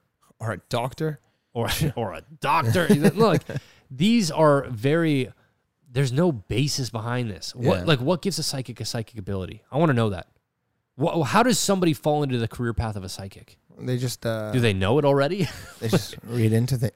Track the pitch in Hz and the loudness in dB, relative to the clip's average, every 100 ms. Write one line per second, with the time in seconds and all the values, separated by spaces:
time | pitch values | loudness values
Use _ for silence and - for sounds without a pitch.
0 | _ _ _ - 113 90 - 120 127 - | _ _ _ -10 -8 -8 -4 -4 -4 -4
1 | 156 147 _ _ _ 120 113 - 151 123 | -6 -6 _ _ _ -6 -4 0 -2 -2
2 | 107 78 - 156 - 330 117 180 170 147 | -6 -8 -14 -8 0 2 2 2 4 4
3 | 190 190 220 147 - 143 - _ - 131 | 4 4 4 2 -2 -10 -10 _ -12 0
4 | 202 233 165 156 156 139 127 117 135 165 | 4 4 2 4 4 4 0 -2 0 2
5 | 160 139 110 - _ _ _ _ _ 123 | 2 0 -2 -8 _ _ _ _ _ -2
6 | 135 127 180 120 - 110 143 - 120 113 | 0 2 2 0 -2 -2 0 -2 -4 -6
7 | 117 123 117 90 - - 117 180 165 135 | -4 -4 -4 -6 -12 -2 0 2 2 2
8 | 131 180 202 160 147 139 123 110 113 120 | 2 -2 -2 -4 -4 -6 -8 -8 -8 -6
9 | 110 107 95 98 90 107 - 131 165 120 | -8 -10 -8 -6 -8 -12 -6 0 2 2
10 | 110 95 - _ _ _ _ _ _ - | 2 -2 -10 _ _ _ _ _ _ -4
11 | 151 165 127 190 240 202 - 190 175 147 | -2 0 2 2 4 2 2 2 2 0
12 | 156 151 139 123 113 - 120 110 113 101 | 0 0 0 -2 -2 -4 -4 -2 -4 -6
13 | 90 - 98 - - _ _ - 123 123 | -10 -12 -14 -16 -20 _ _ -12 -4 -2
14 | 127 - 117 113 107 127 117 95 95 143 | -4 -4 -4 -4 -2 0 2 2 2 2
15 | 143 139 139 196 160 - - - 113 - | 4 2 0 0 -4 -6 -18 -8 -2 -2
16 | - - 101 120 110 113 127 127 110 | -2 -14 -6 0 2 2 2 0 -2